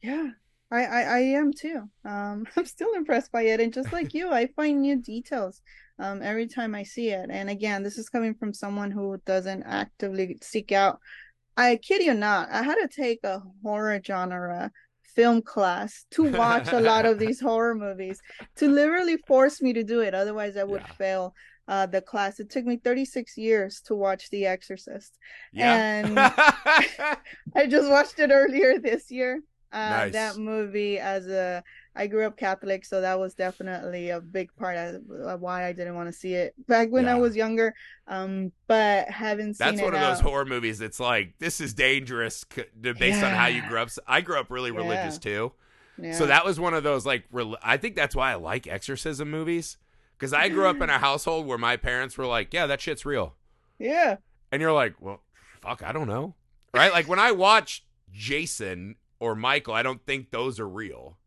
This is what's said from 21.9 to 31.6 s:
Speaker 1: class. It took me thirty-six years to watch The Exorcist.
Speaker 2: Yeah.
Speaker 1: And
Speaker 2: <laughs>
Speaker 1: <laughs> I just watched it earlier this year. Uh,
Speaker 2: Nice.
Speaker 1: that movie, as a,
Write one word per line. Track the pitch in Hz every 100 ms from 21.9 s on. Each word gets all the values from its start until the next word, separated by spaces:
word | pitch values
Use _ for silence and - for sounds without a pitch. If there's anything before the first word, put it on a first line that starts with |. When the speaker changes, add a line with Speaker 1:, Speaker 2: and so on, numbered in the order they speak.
| 190
Speaker 1:
class. | 190 208 196 202
It | 208
took | -
me | 240 240
thirty-six | 247 247 269 - 233 -
years | 220 220 196 208
to | -
watch | 214 196 190 -
The | 202 196
Exorcist. | 185 - 190 - 202 - _ - - -
Speaker 2:
Yeah. | - 240 233 220 214 214
Speaker 1:
And | 208
Speaker 2:
<laughs> | 262 247 302 - - 311 - - 285 294 - -
Speaker 1:
<laughs> | -
I | - 285
just | 277 285
watched | 277 285 -
it | 294
earlier | 277 277 269 254 392
this | 240 233 -
year. | 254 254 262 302 _ _
Uh, | 214 214
Speaker 2:
Nice. | 214 208
Speaker 1:
that | 208 220 208
movie, | 214 220 208 202 208 202
as | 190 196 185
a, | 190 185 180